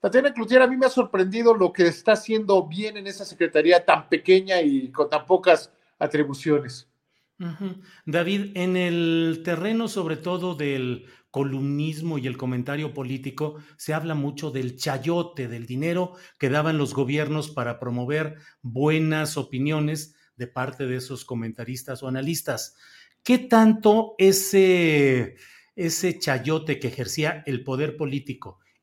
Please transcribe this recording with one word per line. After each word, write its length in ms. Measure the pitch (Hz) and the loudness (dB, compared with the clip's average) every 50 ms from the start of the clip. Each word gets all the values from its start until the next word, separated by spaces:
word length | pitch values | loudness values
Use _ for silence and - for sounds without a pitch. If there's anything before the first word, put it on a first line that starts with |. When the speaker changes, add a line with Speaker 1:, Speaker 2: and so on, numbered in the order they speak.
Speaker 1:
Tatiana 320 | - 190 190 254 269 285 | -4 2 4 4 4 4
Cloutier 300 | 233 233 220 196 247 254 | 0 -2 -2 6 6 6
a 60 | 262 247 | 6 6
mí 80 | 262 | 4
me 100 | 262 262 | 2 2
ha 40 | 254 | 2
sorprendido 640 | - 254 226 - - 190 185 190 196 226 233 233 | 2 2 0 0 2 0 0 0 0 4 6 6
lo 200 | 226 214 185 175 | 6 6 4 2
que 160 | - - 175 170 | 4 4 4 4
está 240 | 165 - - 220 | 2 2 2 2
haciendo 540 | 214 214 - - 220 220 214 196 196 185 170 | 2 2 2 -2 -2 -2 2 4 4 4 2
bien 300 | 151 156 190 214 214 208 | 0 -6 -6 -6 -6 -8
en 120 | 202 190 196 | -8 -12 -12
esa 160 | 190 196 196 | -12 -12 -14
secretaría 600 | - - - 175 160 - 151 151 165 180 175 - | -12 -4 -2 -2 2 2 4 6 6 6 6 6
tan 240 | - 160 - - - | 4 2 2 2 -2
pequeña 540 | 170 151 - 185 185 190 190 190 185 175 | -2 -2 4 4 4 4 4 2 0 2
y 300 | 160 147 139 135 131 131 | 2 2 2 0 -2 -4
con 180 | - 151 147 147 | -2 -2 -2 0
tan 160 | 156 147 - | 0 -4 0
pocas 460 | - 185 185 - 185 160 151 - - _ _ _ _ _ - | 2 2 4 6 6 4 4 4 -6 _ _ _ _ _ -6
atribuciones. 880 | 151 147 - 147 151 139 135 - - 160 151 143 131 123 - - - _ _ _ _ _ _ _ _ _ _ - | -4 -2 0 0 -2 -2 -4 -6 0 0 0 0 0 -4 -14 -16 -20 _ _ _ _ _ _ _ _ _ _ -12
Speaker 2:
Ujú. 340 | 180 170 156 160 202 190 180 - - - - _ - | -10 -10 -8 -8 -8 -10 -10 -10 -16 -20 -20 _ -8
David, 460 | 160 147 170 170 180 202 202 196 196 196 | -4 -2 -2 0 0 -2 -2 -2 -4 -4
en 220 | 185 180 185 180 | -4 -2 0 0
el 640 | 180 180 175 170 170 170 165 165 165 165 165 160 160 160 | 0 0 0 0 0 0 2 2 2 2 0 -2 -2 -4
terreno 440 | 175 170 160 180 214 226 226 233 220 | -4 -4 -2 -2 -2 -2 -2 -4 -4
sobre 280 | - 202 175 160 156 | -4 -4 -4 -4 -6
todo 380 | - 156 180 180 175 175 180 170 | -6 -6 -6 -4 -4 -4 -4 -4
del 520 | 139 151 143 139 131 127 127 120 123 - - - _ _ _ | -4 -4 -2 -2 -2 -2 -4 -6 -8 -10 -20 -20 _ _ _
columnismo 880 | - 135 143 139 135 135 139 139 143 147 147 160 156 151 160 170 156 139 | -4 -4 -4 -2 -2 -4 -4 -2 -2 -2 -4 -4 -6 -6 -6 -6 -6 -4
y 80 | 127 | -4
el 100 | 131 123 | -6 -6
comentario 560 | - 131 127 127 123 123 143 143 151 156 147 | -6 -6 -4 -4 -4 -4 -6 -6 -6 -6 -8
político, 640 | - 143 131 123 135 123 131 139 131 - 151 151 151 156 147 _ _ | -8 -8 -8 -8 -8 -8 -8 -10 -8 -6 -6 -8 -8 -12 -20 _ _
se 180 | - - - 151 | -14 -8 -4 -4
habla 200 | 156 151 165 156 | -4 -4 -4 -4
mucho 360 | 147 139 143 143 - 156 147 | -4 -4 -4 -6 -6 -8 -8
del 260 | 127 135 127 123 123 | -6 -6 -6 -6 -6
chayote, 720 | - - 151 135 127 120 160 170 175 165 170 - 139 127 113 | -6 -6 -4 -4 -4 -2 -2 -2 -2 -2 -4 -8 -10 -10 -8
del 160 | 117 117 117 | -8 -12 -10
dinero 480 | 117 127 131 151 170 170 180 180 180 - - - - _ - | -8 -6 -4 -2 -2 -2 -2 -4 -4 -8 -18 -20 -18 _ -4
que 120 | 143 131 | -2 0
daban 260 | 135 151 151 160 156 | 2 2 0 0 0
los 160 | 151 139 123 | 0 0 -2
gobiernos 580 | - 139 135 123 143 151 151 143 156 151 - - | 0 -2 -2 0 0 -2 -2 -2 -2 -4 -4 -6
para 280 | - - 117 120 117 - | -6 -6 -4 -4 -6 -8
promover 600 | 127 123 120 123 123 127 151 156 160 151 156 156 - - _ _ | -8 -6 -6 -4 -4 -2 -2 -4 -4 -6 -8 -14 -20 -20 _ _
buenas 760 | - 123 113 131 143 151 156 160 160 156 156 156 156 147 - | -12 -8 -2 0 2 2 2 2 2 2 0 0 -2 -4 -4
opiniones 800 | 147 127 - 135 127 135 147 156 156 151 151 156 151 151 - _ _ _ _ _ | -6 -6 -6 -4 -2 -2 0 0 0 0 -2 -2 -4 -8 -12 _ _ _ _ _
de 120 | - 123 123 | -14 -12 -10
parte 380 | - 127 127 131 127 - 139 | -6 -6 -6 -6 -6 -8 -6
de 100 | 127 127 | -6 -6
esos 280 | 127 123 - 135 123 - | -6 -8 -10 -12 -14 -10
comentaristas 800 | - 127 113 113 113 110 - 117 117 131 123 - - 131 - | -10 -8 -8 -8 -8 -10 -12 -12 -12 -12 -12 -10 -12 -12 -10
o 60 | 135 131 | -8 -6
analistas. 640 | 127 131 135 156 170 143 - 151 123 113 - - _ _ _ - - - - _ _ _ | -6 -4 -4 -4 -6 -6 -4 -6 -6 -6 -8 -12 _ _ _ -20 -20 -20 -20 _ _ _
¿Qué 160 | - - 254 247 | 0 2 2 2
tanto 800 | 254 - 233 226 220 220 214 220 - 214 208 226 220 - - - | 2 4 4 6 6 6 6 6 4 4 4 4 2 -2 0 4
ese, 1200 | 190 196 190 190 - - 202 196 190 185 185 180 170 160 151 147 139 135 131 123 110 98 - _ - - - - _ _ - | 6 6 6 4 0 2 4 6 6 6 6 4 4 4 4 6 6 4 4 2 0 -4 -8 _ -20 -20 -20 -20 _ _ -10
ese 420 | 214 175 165 - - 185 180 165 170 | -6 -4 -4 -2 -2 -2 -2 -2 -2
chayote 640 | - 151 135 120 110 143 156 160 156 156 139 - | -2 -2 -2 -2 0 -2 -2 -2 -2 -4 -6 -4
que 80 | - 117 | -4 -8
ejercía 560 | - - 120 - - 156 151 156 170 156 - | -6 -6 -8 -8 -4 -2 -2 -2 -4 -6 -8
el 180 | 139 131 120 127 | -8 -8 -6 -6
poder 320 | 139 131 131 151 147 147 | -6 -4 -4 -4 -4 -4
político, 640 | - 156 135 139 139 135 - 123 - - 101 - _ _ _ _ _ | -6 -6 -6 -6 -8 -8 -8 -12 -12 -14 -20 -20 _ _ _ _ _